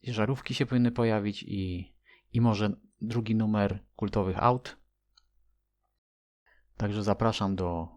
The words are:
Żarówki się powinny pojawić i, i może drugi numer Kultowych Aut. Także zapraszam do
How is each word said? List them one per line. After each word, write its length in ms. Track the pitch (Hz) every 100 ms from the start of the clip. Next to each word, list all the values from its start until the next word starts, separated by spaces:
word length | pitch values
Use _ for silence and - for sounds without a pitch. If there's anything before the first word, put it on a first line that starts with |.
Żarówki 500 | - 117 107 131 -
się 120 | 135 131
powinny 260 | 127 120
pojawić 520 | 120 113 107 104 101
i, 500 | - 101 95 90 - _ _ - _
i 80 | 117
może 300 | 117 104 104 98 _ _
drugi 340 | 107 117 110 110
numer 440 | 107 107 101 98 - -
Kultowych 480 | 104 - 95 92
Aut. 340 | 120 123 - - _ _ _ _ _ _ _ _ _ _ _ _ _ _ _ _ _ _ _ -
Także 260 | 104 104
zapraszam 520 | 104 101 113 107 98 95
do 320 | 90 85 85